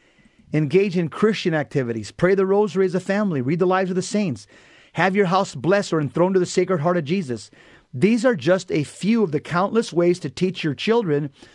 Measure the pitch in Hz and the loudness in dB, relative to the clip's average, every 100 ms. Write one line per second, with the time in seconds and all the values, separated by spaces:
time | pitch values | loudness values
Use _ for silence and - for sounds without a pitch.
0 | _ _ _ _ _ 151 151 170 202 180 | _ _ _ _ _ -2 2 2 2 0
1 | 165 - 214 214 180 160 143 147 123 113 | -4 0 0 2 -2 -2 -2 -4 -2 -4
2 | 104 - 175 196 190 202 214 175 190 180 | -8 -2 2 2 2 2 2 0 0 -2
3 | 180 196 214 151 123 170 180 185 185 185 | -2 -2 -2 -2 -2 0 2 2 0 -2
4 | 180 208 202 110 - - - - _ - | -2 -2 -2 -4 -10 -20 -20 -20 _ 0
5 | 175 190 190 185 196 139 147 196 196 165 | 2 2 2 2 -2 -4 0 0 0 -2
6 | 143 - 180 190 175 - 180 185 156 180 | -2 0 2 2 0 0 0 0 0 0
7 | 143 190 147 117 - - - - _ 127 | -2 -4 -2 -8 -10 -20 -20 -20 _ 0
8 | 180 233 247 214 127 185 180 165 143 - | 2 4 2 2 2 0 0 -4 -4 -4
9 | 185 233 196 143 - 170 190 220 226 156 | 0 2 2 -2 -2 -2 0 0 0 0
10 | 175 175 147 - 180 147 160 131 - 226 | 2 0 -4 -4 -4 -2 -4 -4 0 0
11 | 196 143 147 - - | 0 -2 -2 -10 -20